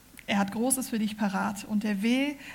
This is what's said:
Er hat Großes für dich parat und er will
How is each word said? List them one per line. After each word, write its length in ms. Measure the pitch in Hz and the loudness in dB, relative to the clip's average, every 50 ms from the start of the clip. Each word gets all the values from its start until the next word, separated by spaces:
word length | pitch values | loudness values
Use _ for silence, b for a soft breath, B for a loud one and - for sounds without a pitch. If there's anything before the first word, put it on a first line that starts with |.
| - - - - - - | -20 -20 -20 -14 -4 0
Er 100 | 226 202 | 2 2
hat 140 | 202 196 | 2 0
Großes 380 | 202 220 233 262 262 262 247 - | 0 0 0 2 2 0 -2 -2
für 100 | - 220 | 0 0
dich 180 | 220 208 214 - | 0 0 0 0
parat 460 | 220 196 190 190 196 208 208 196 - | -2 0 0 0 -2 -2 -4 -6 -6
und 200 | - 214 208 214 | -2 -2 0 0
er 200 | 214 208 190 202 | 0 -2 0 2
will 320 | 233 247 262 277 285 294 277 B B B | 2 4 4 2 0 -2 -6 B B B